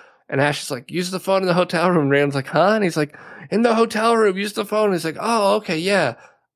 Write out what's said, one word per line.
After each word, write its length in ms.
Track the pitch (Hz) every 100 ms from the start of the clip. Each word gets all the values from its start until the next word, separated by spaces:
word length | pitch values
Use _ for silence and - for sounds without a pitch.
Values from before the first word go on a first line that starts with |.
| - _ -
And 120 | 135
Ash 220 | 147 147
is 80 | -
like, 200 | 127 -
"Use 200 | 160 180
the 100 | 185
phone 220 | - 190
in 40 | 185
the 60 |
hotel 360 | 175 180 170 175
room." 120 | 175
And 80 | 139
Raylan's 220 | 139 143 139
like, 100 | 131
"Huh?" 240 | 147 180
And 100 | 220
he's 120 | 196 160
like, 200 | 147 - - - -
"In 120 | 202
the 120 | 233
hotel 420 | 226 226 214 226 233
room, 200 | 214 185
use 140 | 208
the 120 | 208
phone." 220 | 208 214 214
And 80 |
he's 100 | 180
like, 120 | 160 151
"Oh, 380 | 208 233 196 214
okay, 220 | 214 160
yeah. 360 | 180 196 143 113 - _ _